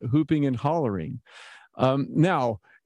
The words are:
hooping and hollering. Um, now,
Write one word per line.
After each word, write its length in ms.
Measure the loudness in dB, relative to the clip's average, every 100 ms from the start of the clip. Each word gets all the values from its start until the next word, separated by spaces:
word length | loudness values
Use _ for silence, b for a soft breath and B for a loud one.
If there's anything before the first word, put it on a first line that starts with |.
| 0
hooping 340 | 0 2 0 0
and 100 | 0
hollering. 640 | -2 0 -2 -2 -6 -10 _ B B B B 0
Um, 300 | 0 2 0
now, 500 | 2 2 2 0 -4 b b